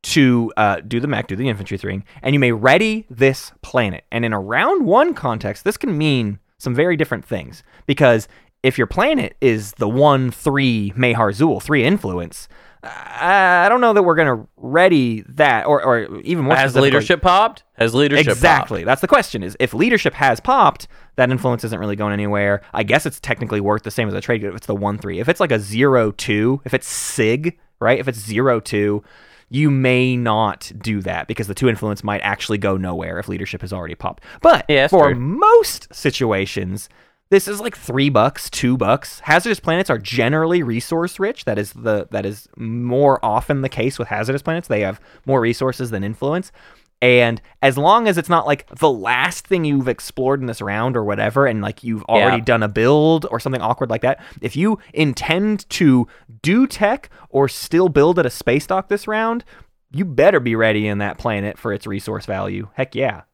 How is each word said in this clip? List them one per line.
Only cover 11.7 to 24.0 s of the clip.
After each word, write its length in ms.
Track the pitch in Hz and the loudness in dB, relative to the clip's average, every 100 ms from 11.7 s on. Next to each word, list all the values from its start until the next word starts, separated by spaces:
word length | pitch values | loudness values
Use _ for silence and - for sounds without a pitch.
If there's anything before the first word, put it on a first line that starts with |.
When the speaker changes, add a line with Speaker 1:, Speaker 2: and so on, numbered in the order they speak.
| 151 | 2
Speaker 1:
influence, 640 | 123 202 98 90 85 - - - - _ | 2 0 -2 -6 -8 -14 -20 -20 -20 _
I, 800 | 117 113 - 117 160 196 190 180 185 | -18 -16 -14 -4 2 4 6 6 4
I 40 | |
don't 120 | 247 | 4
know 120 | 240 | 4
that 100 | 208 | 6
we're 120 | 175 160 | 4 4
gonna 320 | 151 117 - _ | 2 0 -6 _
ready 680 | 123 151 190 165 123 110 - | -2 4 6 6 2 -2 -8
that, 360 | 131 147 117 - | 2 4 4 2
or, 160 | 147 | 2
or 160 | 131 120 104 92 | 2 0 -2 -10
even 240 | - 170 135 | -4 -2 2
more 100 | 135 | 2
Speaker 2:
Has 160 | 135 | 4
Speaker 1:
specifically 160 | 127 139 | 4 4
Speaker 2:
leadership 320 | 131 107 170 | 4 2 2
popped? 420 | 185 185 226 - _ | 4 4 2 -2 _
Has 200 | - 113 | -2 0
leadership 340 | 120 143 139 151 | 2 4 4 2
Speaker 1:
Exactly. 520 | 113 170 147 - 98 | 4 4 4 2 -6
Speaker 2:
popped? 40 | 87 | 0
Speaker 1:
That's 140 | 135 | -2
the 60 | 180 | 2
question, 360 | 277 - 113 | 2 2 -8
is 120 | 92 - | -10 -2
if 140 | 127 | -2
leadership 400 | 110 202 233 147 - | 2 2 2 0 0
has 240 | 139 113 | 0 0
popped, 480 | - 262 185 - - - - - | 0 4 4 2 -18 -20 -12 0
that 140 | 123 | 0
influence 340 | 127 131 120 | 2 -2 -2
isn't 160 | 113 107 | -4 -6
really 160 | 104 101 | -6 -4
going 180 | 104 | -4
anywhere. 480 | 101 104 101 101 101 - | -2 -2 0 0 -2 -4
I 100 | - | -6
guess 220 | 104 135 151 | 0 0 -2
it's 140 | - | -10
technically 420 | - 120 117 107 | -8 -6 -4 -2
worth 220 | 98 107 | -2 -2
the 80 | - | -4
same 160 | - | -6